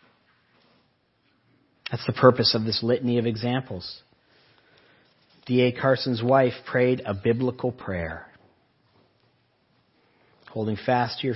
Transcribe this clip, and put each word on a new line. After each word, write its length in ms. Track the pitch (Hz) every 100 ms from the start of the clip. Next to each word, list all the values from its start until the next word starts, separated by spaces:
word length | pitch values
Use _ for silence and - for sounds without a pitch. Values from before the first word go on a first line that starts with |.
| _ _ _ _ _ _ _ _ _ _ _ _ _ _ _ _ _ _ -
That's 140 | 120 -
the 80 |
purpose 420 | - 127 123 110 113
of 80 |
this 180 | 110 107
litany 360 | 117 123 123 120
of 80 | 117
examples. 760 | 107 120 127 131 92 - - _ _ _ _ _ _ _ _ _ _ _ _ _ _ -
D 160 | 123
A 100 | 123
Carson's 520 | 123 135 127 135 113
wife 300 | 120 135 127 - -
prayed 360 | 127 123 127 -
a 80 |
biblical 580 | 95 117 117 127 123 127
prayer. 560 | - - 90 80 80 - - _ _ _ _ _ _ _ _ _ _ _ _ _ _ _ _ _ _ _ _ -
Holding 280 | 113 107 104 -
fast 340 | 123 120 -
to 80 |
your 80 | 135